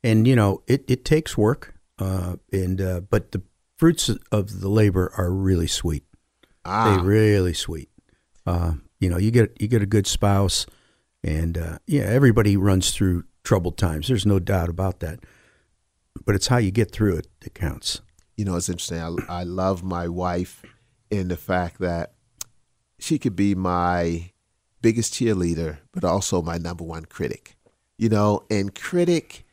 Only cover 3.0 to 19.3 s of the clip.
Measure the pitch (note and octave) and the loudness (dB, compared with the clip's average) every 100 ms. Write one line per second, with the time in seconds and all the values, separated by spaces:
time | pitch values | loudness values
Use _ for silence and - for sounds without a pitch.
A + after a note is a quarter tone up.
3 | F#2 A2 - G2 - _ _ _ E3 E3+ | -2 -2 -2 -10 -10 _ _ _ 2 2
4 | - A2+ - G#2 G2 G2 F#2+ G#2+ G#2 F#2 | -2 -4 -2 -2 -2 -6 0 4 4 4
5 | F2+ - F2+ F#2+ F#2+ F2+ D#2 - F2 D2 | 0 -2 -2 0 2 2 0 -2 -4 -4
6 | _ _ _ _ _ _ F2+ G2+ A2 F#2+ | _ _ _ _ _ _ -6 0 2 2
7 | F2+ G#2+ G#2+ G#2 F2+ D#2+ - D#2+ - _ | 4 4 4 4 2 -2 -6 -10 -14 _
8 | _ _ _ _ - F2 E2+ D#2+ - _ | _ _ _ _ -4 -2 0 -2 -8 _
9 | F#2+ F2 G#2 A#2 G#2+ - G#2+ A#2 G2+ G#2 | -2 0 2 4 2 0 0 0 2 0
10 | G2 - G2+ G2 G2 - - _ _ _ | 0 0 2 2 2 -2 -6 _ _ _
11 | _ _ - D#2 E2 E2+ E2 E2 - D3 | _ _ -4 -2 -2 -4 -8 -10 -4 -2
12 | G2 B2 C#3 A2 G#2 G2+ G2+ F#2 F#2 - | 2 6 6 6 4 4 4 2 0 0
13 | G2 F2 - _ - G2+ F2 - F#2 D#2 | 0 0 -4 _ 0 0 0 -2 -2 -2
14 | F#2 B2 G#2 G2 F2 G2 E2+ E2+ F#2+ F2+ | -2 0 2 2 2 -2 -2 -2 -4 -4
15 | E2 D#2 - _ _ _ _ _ _ _ | -10 -10 -18 _ _ _ _ _ _ _
16 | _ - - G2 - B2 G2+ G2+ G#2+ - | _ -12 -2 -2 2 2 2 0 -2 0
17 | G#2+ E2 - _ - - F2 - - - | 0 0 -6 _ -20 -8 -6 -6 -8 -10
18 | - _ _ - G2 F2 E2+ F2 - E2+ | -12 _ _ -6 -4 -2 -4 -6 -6 -8
19 | E2 F2 - | -6 -8 -8